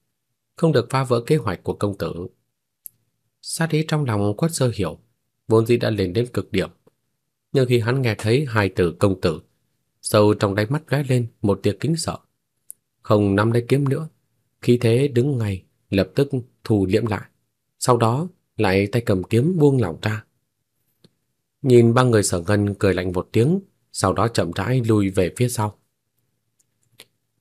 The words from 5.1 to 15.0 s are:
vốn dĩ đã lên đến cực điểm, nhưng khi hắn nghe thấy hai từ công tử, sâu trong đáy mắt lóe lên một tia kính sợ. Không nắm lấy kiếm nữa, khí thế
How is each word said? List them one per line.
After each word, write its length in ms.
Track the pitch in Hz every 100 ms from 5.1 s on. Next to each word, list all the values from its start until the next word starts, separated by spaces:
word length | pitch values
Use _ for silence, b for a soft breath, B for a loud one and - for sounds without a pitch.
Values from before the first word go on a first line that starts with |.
| _ _ _ -
vốn 180 | 113 113
dĩ 120 | 120
đã 120 | 117
lên 240 | 104 92
đến 140 | 101 123
cực 180 | - -
điểm, 180 | 95 82 - _ _ _ _ _ _ _
nhưng 160 | 139 123
khi 120 | 123
hắn 220 | 110 135
nghe 140 | 123 104
thấy 280 | 107 127 143
hai 200 | 110 98
từ 220 | - 87
công 300 | 80 101 92
tử, 200 | 90 80 - _ _ _ _ _
sâu 320 | - 107 104
trong 220 | 104 101 98
đáy 100 | 107
mắt 140 | 151 -
lóe 160 | 135
lên 240 | 131 127 117 -
một 180 | 101 98
tia 140 | 104 -
kính 160 | 127 165
sợ. 220 | - - _ _ _ _ - - _ _
Không 340 | - 104 101 98
nắm 160 | 113
lấy 140 | 117 117
kiếm 220 | 135 139
nữa, 200 | 135 156 - _ _ _ _
khí 160 | - 120
thế 260 | 117 120